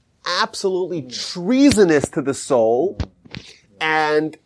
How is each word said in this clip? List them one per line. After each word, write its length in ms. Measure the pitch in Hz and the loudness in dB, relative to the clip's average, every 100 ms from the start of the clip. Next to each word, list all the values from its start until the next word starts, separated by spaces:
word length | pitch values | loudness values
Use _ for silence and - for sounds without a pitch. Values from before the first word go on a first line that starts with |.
| _ _ - | _ _ -6
absolutely 760 | 180 220 - 196 180 180 170 | -4 -4 -4 -4 -4 -6 -8
treasonous 1040 | 127 - - 180 175 254 285 214 180 151 - | -10 -12 -12 -8 -2 4 4 6 4 4 0
to 100 | - | -4
the 120 | 131 | -4
soul, 640 | 131 - 127 110 120 180 - - _ - - - - _ - | -6 0 2 2 2 -2 -4 -12 _ -18 -18 -18 -20 _ -6
and 560 | 156 156 151 151 156 - | 0 0 2 0 -2 -10